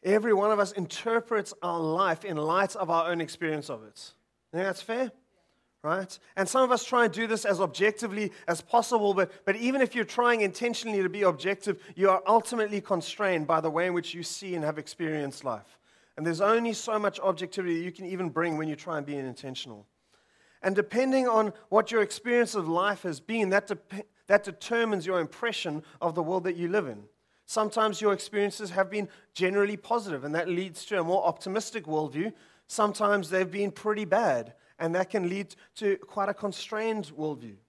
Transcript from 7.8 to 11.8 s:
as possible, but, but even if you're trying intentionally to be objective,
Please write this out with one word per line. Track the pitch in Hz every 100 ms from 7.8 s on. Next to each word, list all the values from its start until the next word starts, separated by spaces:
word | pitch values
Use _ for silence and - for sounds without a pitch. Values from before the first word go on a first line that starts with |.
| 202 214 226 202 208 - -
as | 170
possible, | - 240 220 240 208
but, | 190 185 - -
but | 202
even | 240 269
if | 247
you're | 240
trying | 220 - 240 233
intentionally | 202 - 240 233 226 208
to | 185
be | 202
objective, | 190 151 165 196 208 190